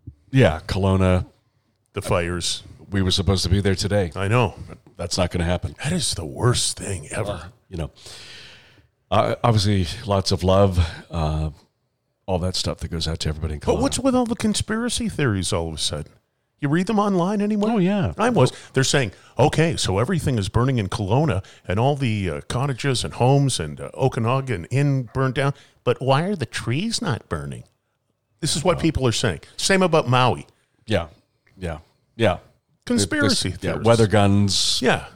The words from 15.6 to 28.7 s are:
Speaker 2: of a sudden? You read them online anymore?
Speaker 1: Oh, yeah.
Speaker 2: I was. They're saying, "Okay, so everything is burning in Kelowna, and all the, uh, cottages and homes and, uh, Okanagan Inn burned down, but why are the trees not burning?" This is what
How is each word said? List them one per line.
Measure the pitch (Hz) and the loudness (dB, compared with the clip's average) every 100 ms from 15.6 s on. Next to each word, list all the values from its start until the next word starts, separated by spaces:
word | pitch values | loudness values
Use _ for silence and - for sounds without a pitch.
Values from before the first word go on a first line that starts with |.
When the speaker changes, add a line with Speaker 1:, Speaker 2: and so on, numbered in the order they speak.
| 82 | -4
Speaker 2:
of | 76 | -6
a | |
sudden? | - 76 73 _ _ _ _ _ | -6 -6 -10 _ _ _ _ _
You | 143 | -2
read | 160 190 | 0 0
them | 214 | 0
online | 208 185 180 214 | 2 2 0 0
anymore? | 208 214 208 | 0 0 0
Speaker 1:
Oh, | 233 | 2
yeah. | 180 202 113 - | 2 2 -2 0
Speaker 2:
I | 233 | 0
was. | 208 127 - - | 4 2 0 -4
They're | - 131 | 0 2
saying, | 143 113 - - - | 2 0 -6 -6 2
"Okay, | 147 - 165 104 | 2 4 2 0
so | - 95 | 0 0
everything | 127 175 147 120 | 0 0 0 -2
is | 92 | 0
burning | 113 127 123 | 0 2 0
in | 95 | -2
Kelowna, | - 95 123 156 95 - - - | -2 0 2 2 -2 -6 -10 -4
and | 95 | 0
all | 131 143 | 0 0
the, | 127 107 92 | 0 0 -2
uh, | 73 - | -4 -6
cottages | 120 139 120 139 123 | -4 -4 -2 -2 -2
and | 82 - | -4 0
homes | 123 143 139 - | 4 4 2 -2
and, | 80 71 | -6 -8
uh, | 71 - | -10 -2
Okanagan | 131 - 113 135 135 95 78 | 0 0 -2 -2 -2 -6 -2
Inn | 127 143 135 117 | 0 0 0 -4
burned | 127 131 | -2 -2
down, | 127 139 - - _ | 0 -2 -4 -10 _
but | - 120 | -2 0
why | 127 135 | 2 2
are | 175 208 | 0 -4
the | 117 | -6
trees | - 117 131 220 - | -6 -4 -2 -2 -4
not | 233 120 - | -4 -4 -4
burning?" | 80 71 60 - _ _ _ _ _ _ _ | -8 -6 -10 -14 _ _ _ _ _ _ _
This | 151 165 | -4 0
is | |
what | 180 | 0